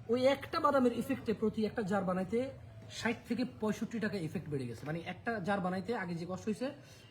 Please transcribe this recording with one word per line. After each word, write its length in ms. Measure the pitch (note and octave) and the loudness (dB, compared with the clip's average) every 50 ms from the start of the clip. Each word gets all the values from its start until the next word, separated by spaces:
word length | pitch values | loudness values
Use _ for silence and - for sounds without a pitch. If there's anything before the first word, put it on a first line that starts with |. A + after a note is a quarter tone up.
| - - | -2 0
ওই 180 | A#3 B3+ B3+ | 2 6 6
একটা 340 | C4+ C#4 C#4 - - - E4+ | 6 4 4 0 -2 0 4
বাদামের 320 | D#4 C#4+ C#4 C#4 B3 A#3+ | 4 6 6 8 6 6
ইফেক্টে 400 | A#3+ A#3+ A3 - C4+ - - - | 4 2 0 -2 -2 -2 0 -2
প্রতি 340 | G#3 - A3+ G#3+ - A3 G#3+ | 0 2 2 2 2 2 0
একটা 160 | G#3 - B3 | 2 0 0
জার 220 | G#3+ E3+ G#3 G3 F#3 | 0 2 2 2 2
বানাইতে 460 | F3+ F3+ F#3 F#3+ F#3 A3 A#3 C4 C4+ C4+ - - - - - - - | 2 0 0 0 0 0 0 0 -2 -6 -10 -14 -16 -16 -16 -16 -14
ষাট 260 | - - - A3+ A#3 - - - | -8 -2 -2 -2 -2 -2 -4 -4
থেকে 160 | A#3+ G3 B3+ - - - | -2 -2 -2 -2 -2 -2
পঁয়ষট্টি 400 | G#3+ G#3+ G3+ - A#3 - - A3+ | -2 -2 0 0 -4 -4 -2 -2
টাকা 160 | G3+ G#3 - | -2 -2 -2
ইফেক্ট 320 | G3 D#3+ D3+ - - C#3+ D3+ | -2 -2 -2 -4 -4 -4 -4
বেড়ে 180 | D3 C3 B2+ | -4 -4 -2
গেছে। 200 | A#2+ A#2 A2+ C3 | -4 -6 -8 -6
মানে 120 | D3 D#3 E3+ | -6 -6 -4
একটা 420 | E3+ F3+ F3+ - - A#3+ A3+ G#3+ | -6 -8 -10 -6 -4 -4 -4 -2
জার 200 | E3+ F3+ G3+ G3 | 0 2 2 2
বানাইতে 360 | F3 F#3 F#3 F#3+ F#3 G#3 A#3 | 2 0 0 0 0 -2 -2
আগে 180 | A3 F#3 F3 F3 | -2 -2 -2 -4
যে 120 | D#3+ F3 F3 | -4 -4 -4
কষ্ট 160 | F#3 F3+ - | -6 -4 -2
হয়েছে, 260 | A3 G#3 - B3 C#4 C#4+ - - - - - - - | -2 -2 -2 -2 -4 -4 -8 -14 -18 -20 -20 -20 -16